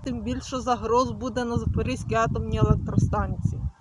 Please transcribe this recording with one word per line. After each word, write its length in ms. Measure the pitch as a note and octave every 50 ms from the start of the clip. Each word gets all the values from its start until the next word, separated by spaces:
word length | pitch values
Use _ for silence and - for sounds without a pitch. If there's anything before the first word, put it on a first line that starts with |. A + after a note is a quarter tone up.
| -
тим 180 | C4+ B3 A#3+ G#3
більше 380 | A3 B3+ B3+ - - C4+ B3+
загроз 500 | A3+ B3 B3 A3+ G#3 A3+ A3+ A#3+ C4 A#3+
буде 340 | A3+ G#3 A#3 B3+ G#3+ B3 B3
на 120 | A#3+ A#3
Запорізькій 580 | A#3 A3+ - - A3+ A3 A#3 B3+ B3 - - A3
атомній 440 | A3+ A3+ A#3 - A3+ A3+ A3 A3 A3
електростанції. 1040 | G#3+ G#3+ G#3+ - - - - - - - - G#3 G3+ F#3+ - - - - - - - - - -